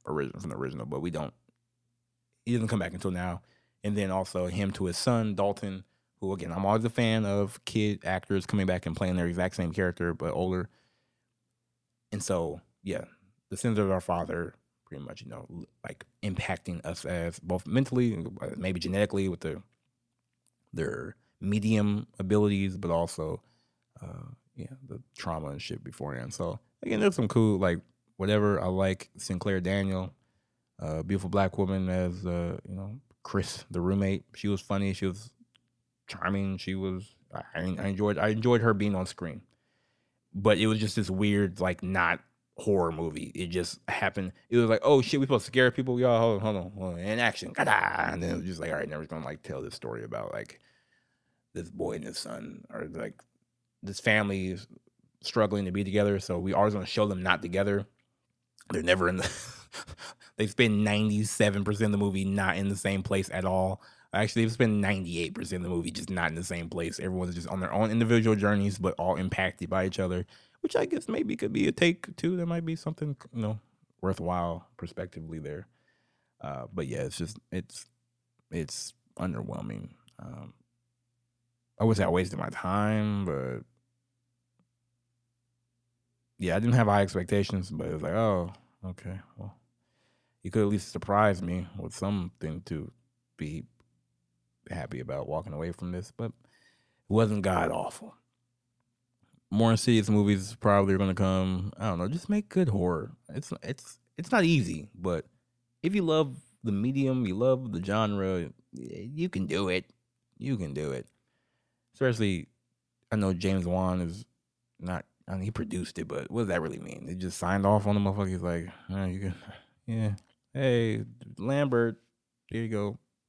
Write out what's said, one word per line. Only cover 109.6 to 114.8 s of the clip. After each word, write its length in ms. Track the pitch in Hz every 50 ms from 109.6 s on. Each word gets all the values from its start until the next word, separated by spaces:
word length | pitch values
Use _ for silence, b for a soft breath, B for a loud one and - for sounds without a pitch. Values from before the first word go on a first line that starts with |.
| 101 90
it. 160 | 90 92 - - _ _ _ _ _ _ _ _ _
You 200 | _ 117 135 135
can 160 | 104 87 73 67
do 180 | 73 76 71
it. 140 | 65 62 - - _ _ _ _ _ _ _ _ _ _ _ _ _ _ _ _ _
Especially, 560 | - 131 127 117 110 107 101 92 85 - - _ _ _ _ _ _ _ _ _ _ _ _
I 40 | 110
know 180 | 107 98 95 92
James 320 | 85 98 95 95 95 87
Wan 360 | 87 90 92 92 92 92 90
is 240 | 87 82 87 104 120 - _ _ _ _ _ _ _ _ _
not, 260 | _